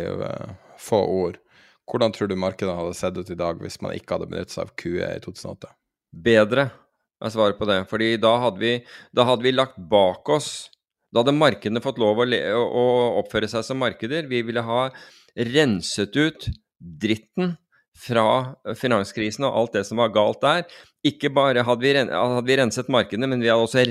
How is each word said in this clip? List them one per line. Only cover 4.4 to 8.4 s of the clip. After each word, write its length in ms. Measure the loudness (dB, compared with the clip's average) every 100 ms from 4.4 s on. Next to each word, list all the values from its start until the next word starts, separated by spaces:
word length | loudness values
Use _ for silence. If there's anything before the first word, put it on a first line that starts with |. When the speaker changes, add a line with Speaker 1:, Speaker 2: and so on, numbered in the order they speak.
| -8
Speaker 1:
seg 140 | -8 -10
av 80 | -8
Q 220 | -6 -4
E 80 | -4 -6
i 80 | -12
to 80 |
tusen 160 | -14 -14
og 80 | -14
åtte? 140 | -18 _ _ _ _
Speaker 2:
Bedre 560 | -4 4 4 4 2 -2 -6 _ _ _ _
er 80 | -6
svaret 300 | 0 0 2
på 80 | 0
det, 140 | 0
fordi 300 | 0 -2 0 2
da 140 | 4 4